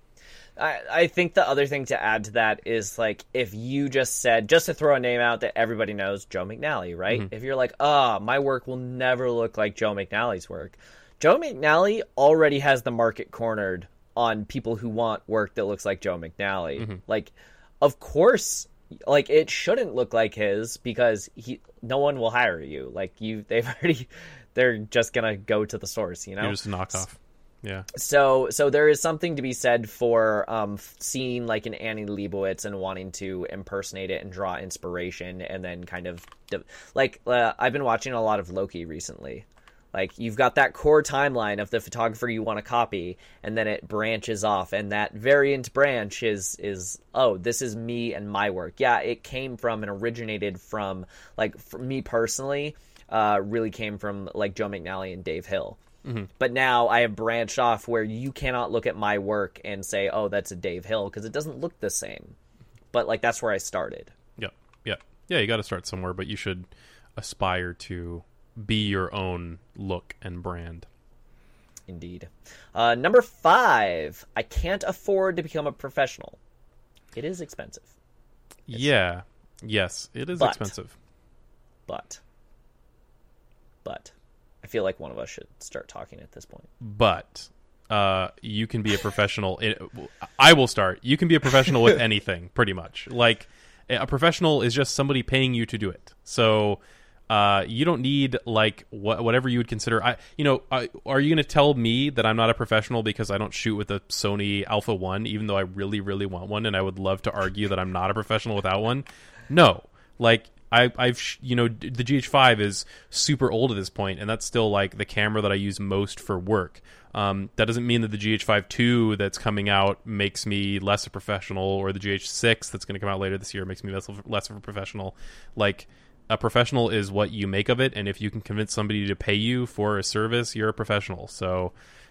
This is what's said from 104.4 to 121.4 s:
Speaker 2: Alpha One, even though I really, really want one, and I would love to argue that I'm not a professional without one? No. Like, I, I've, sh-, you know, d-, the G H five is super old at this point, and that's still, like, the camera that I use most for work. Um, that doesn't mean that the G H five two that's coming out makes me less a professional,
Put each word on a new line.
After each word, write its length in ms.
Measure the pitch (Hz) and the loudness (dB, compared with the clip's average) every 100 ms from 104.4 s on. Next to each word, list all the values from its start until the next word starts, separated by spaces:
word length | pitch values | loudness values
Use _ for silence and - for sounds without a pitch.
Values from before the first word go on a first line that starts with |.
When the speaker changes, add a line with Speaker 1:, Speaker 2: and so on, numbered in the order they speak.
| 101 101 95 | 0 -2 0
Speaker 2:
Alpha 280 | 107 - 98 | -2 0 -2
One, 320 | 92 98 110 | -2 -4 -4
even 180 | 104 107 | -4 -2
though 120 | 98 | -2
I 40 | |
really, 380 | 92 95 98 104 | -2 -4 -4 -4
really 240 | 98 98 98 | -4 -4 -4
want 220 | 90 95 | -6 -6
one, 160 | 104 113 | -4 0
and 100 | 95 | 0
I 60 | |
would 160 | 98 95 | -2 -2
love 240 | 95 95 | -2 0
to 80 | 110 | -2
argue 360 | - 95 101 101 | -2 -2 -2 -2
that 100 | 95 | 0
I'm 120 | 92 | -2
not 180 | 92 95 | -2 -2
a 60 | 104 | -2
professional 400 | 104 110 117 101 | 0 -2 0 -2
without 260 | 95 98 | 0 0
one? 240 | 110 131 135 - - - - | 0 -2 -6 -18 -20 -20 2
No. 340 | 156 135 85 - _ _ - | 8 8 8 -4 _ _ 2
Like, 280 | 117 113 - - - | 4 4 2 -20 4
I, 200 | 117 123 120 | 6 6 4
I've, 220 | 123 120 | 0 0
sh-, 180 | - - | -6 -8
you 140 | 127 120 | -2 2
know, 120 | 117 | 2
d-, 220 | 110 - | 0 -8
the 140 | 123 | -4
G 140 | 120 139 | 0 0
H 100 | - | 4
five 320 | 139 131 107 | 8 8 8
is 240 | 104 98 - - - | 2 -2 -10 -16 -8
super 420 | - - 139 131 | -2 0 2 2
old 200 | 113 131 | 2 0
at 40 | 101 | 0
this 140 | 92 | -4
point, 300 | - 98 92 | -4 -4 -4
and 100 | 104 | -4
that's 160 | 110 - | -4 -2
still, 240 | 120 110 | 0 2
like, 280 | 101 98 104 | 2 0 -4
the 80 | 104 | -4
camera 360 | - 107 107 | 0 0 2
that 100 | 101 | 0
I 40 | 98 | 0
use 240 | 101 98 | -2 -4
most 400 | 98 98 101 - | -2 -2 -2 -6
for 180 | - 95 | -4 -4
work. 420 | 92 107 85 - - - - - | 0 0 0 -10 -20 -20 -10 -2
Um, 340 | 101 98 98 - | -2 -2 -4 -2
that 100 | 110 | 0
doesn't 220 | 117 120 | 0 0
mean 140 | 120 | 0
that 100 | 110 | 0
the 60 | 107 | -2
G 160 | 104 107 | -2 0
H 80 | |
five 260 | - 104 - | 2 0 0
two 460 | - 120 120 113 101 | 0 4 4 2 2
that's 220 | 98 - | -2 -2
coming 280 | 110 104 101 | -4 -2 2
out 380 | 98 98 - - | 4 4 0 -6
makes 400 | 104 101 - 107 | -2 -2 -2 -4
me 320 | 101 98 98 | -2 -2 -2
less 280 | 98 101 - | 0 0 -2
a 20 | |
professional, 540 | 98 - 98 | -10 -6 -6